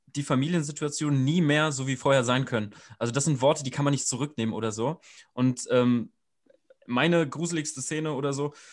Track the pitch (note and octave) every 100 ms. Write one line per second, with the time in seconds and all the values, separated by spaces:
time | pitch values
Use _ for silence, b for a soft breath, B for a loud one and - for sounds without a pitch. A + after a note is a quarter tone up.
0 | _ - C#3+ C3 C#3+ F3 D3 D3 D3 D3
1 | D3+ C#3 C3 E3+ D#3 D3 D#3 C3+ C3+ C3
2 | D3 C#3 A#2+ B2+ C3 A#2+ G#2 B B B
3 | A#2 A#2+ D3 C#3 C3+ D3+ C3+ C3 C#3+ C#3
4 | - A#2+ D3 - A2+ G#2+ A2+ G#2+ A#2+ E3
5 | B B B - B2+ B2+ - B2+ B2 A#2+
6 | G#2+ _ _ _ _ _ _ _ - B2
7 | D#3 E3+ D#3 D3 E3+ E3 D3+ - - D#3
8 | D#3 C3+ C#3 C3+ D3 B B